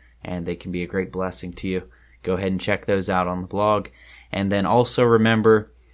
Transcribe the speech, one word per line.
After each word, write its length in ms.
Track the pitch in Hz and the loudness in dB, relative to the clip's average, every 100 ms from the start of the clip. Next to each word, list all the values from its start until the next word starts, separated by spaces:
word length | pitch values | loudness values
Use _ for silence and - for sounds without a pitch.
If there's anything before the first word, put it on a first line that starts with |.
| _ _ | _ _
and 220 | 90 90 87 | -10 -8 -6
they 100 | 85 | -8
can 160 | 95 | -6
be 120 | 90 | -6
a 40 | 87 | -4
great 240 | 95 92 | -4 -4
blessing 420 | 92 92 - 90 | -6 -6 -6 -12
to 140 | 87 92 | -8 -6
you. 220 | 92 - _ _ _ | -6 -6 _ _ _
Go 120 | - | -4
ahead 180 | 90 95 | -2 -2
and 100 | 95 | -2
check 240 | 104 98 - | -2 -4 0
those 240 | 98 92 | -2 0
out 160 | 92 90 | 0 0
on 160 | 90 | -4
the 60 | 92 | -6
blog. 400 | 98 107 104 98 - - - - | -2 0 0 -4 -16 -20 -20 -8
And 200 | 95 98 | -4 0
then 160 | 101 85 | 0 2
also 360 | 117 120 - | 2 2 2
remember 680 | 120 113 110 113 110 110 - _ _ | 4 6 4 4 6 4 2 _ _